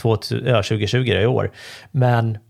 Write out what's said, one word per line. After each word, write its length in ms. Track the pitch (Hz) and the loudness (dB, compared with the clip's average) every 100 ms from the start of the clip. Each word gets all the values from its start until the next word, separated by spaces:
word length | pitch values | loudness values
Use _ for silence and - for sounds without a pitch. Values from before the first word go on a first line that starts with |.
tvåtu-, 460 | 113 107 - 117 127 | 0 0 -2 -4 0
ja, 140 | 117 | 0
tjugotjugo 580 | - 107 104 123 123 95 | 0 -2 0 0 0 2
i 60 | 113 | 2
år. 260 | 120 95 - - - - | 0 -2 -6 -20 -20 -6
Men 480 | 139 123 117 113 107 | 0 2 2 0 -4